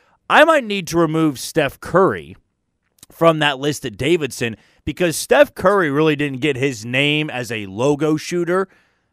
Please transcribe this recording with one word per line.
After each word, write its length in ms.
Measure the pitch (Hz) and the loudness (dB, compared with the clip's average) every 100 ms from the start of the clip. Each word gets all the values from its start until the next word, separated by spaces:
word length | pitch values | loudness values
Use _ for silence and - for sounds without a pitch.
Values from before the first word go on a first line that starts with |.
| _ _ - | _ _ 2
I 140 | 214 | 4
might 220 | 320 311 | 6 4
need 240 | 220 202 156 | 0 -4 -2
to 100 | 170 | 0
remove 400 | 165 156 160 127 | 2 2 0 0
Steph 400 | - 160 139 - | -4 -2 -2 -4
Curry 580 | - 175 185 95 73 101 _ _ _ _ _ _ - | -2 2 2 0 -8 -20 _ _ _ _ _ _ -20
from 260 | - 165 156 | 0 2 4
that 220 | 147 131 | 2 0
list 260 | 143 143 127 | -4 -4 -8
at 100 | 101 | -4
Davidson, 600 | 143 175 139 - 117 107 _ _ | 0 0 -2 -4 -6 -6 _ _
because 320 | - 143 175 - | -10 -2 -2 -2
Steph 380 | - - 285 | 2 2 2
Curry 340 | - 185 202 160 | 2 2 2 2
really 280 | 139 160 143 | 2 2 2
didn't 240 | 147 131 | -2 -2
get 160 | 147 131 | -4 -2
his 280 | 139 113 | -2 -4
name 460 | 120 127 143 151 151 | -4 0 0 0 -2
as 220 | 123 113 | -6 -6
a 140 | 110 101 | -8 -6
logo 500 | 95 135 143 156 156 | -2 0 0 0 -2
shooter 500 | - 175 170 185 190 _ _ _ _ | -2 -4 -2 -2 -4 _ _ _ _